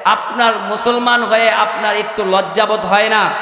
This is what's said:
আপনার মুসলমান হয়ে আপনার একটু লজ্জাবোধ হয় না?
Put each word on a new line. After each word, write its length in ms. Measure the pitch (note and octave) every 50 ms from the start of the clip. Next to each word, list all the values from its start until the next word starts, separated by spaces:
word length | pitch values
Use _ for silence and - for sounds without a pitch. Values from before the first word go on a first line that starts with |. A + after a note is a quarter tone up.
| -
আপনার 500 | F#3 A3 - - - - A#3+ A#3 A3+ A3 G#3
মুসলমান 640 | G3 G3 G#3 G#3 - A#3+ A#3+ A#3+ A#3+ A#3+ A#3+ A#3+
হয়ে 280 | A#3 G3+ A3 A3+ A3+ A3
আপনার 460 | G#3 G#3 G#3+ A3 A3 - A3 G#3+ G#3
একটু 280 | G#3 G#3+ - - - G3+
লজ্জাবোধ 560 | F#3+ F#3 G3 F#3+ - - G#3+ G#3+ G#3 G#3+ G#3+
হয় 280 | - F3+ G3 G#3 G#3+ A3
না? 220 | A3 G#3+ F#3+ D#3 - -